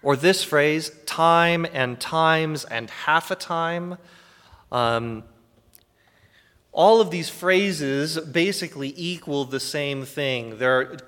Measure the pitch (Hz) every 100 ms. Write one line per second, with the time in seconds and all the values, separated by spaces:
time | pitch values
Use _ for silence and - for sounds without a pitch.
0 | 139 131 170 185 - 151 151 156 156 -
1 | - - 165 170 170 170 165 139 123 123
2 | - 160 160 160 156 151 - 117 113 -
3 | - 160 - 185 - 170 165 170 175 175
4 | - - _ _ _ - - 123 117 117
5 | 117 110 - _ _ _ _ _ _ _
6 | _ _ _ _ _ _ _ - 190 226
7 | 190 175 160 - 175 185 202 156 139 139
8 | 156 160 156 170 190 196 170 143 139 -
9 | 170 175 - 143 135 131 - 151 143 139
10 | 131 - 139 123 117 110 127 131 131 147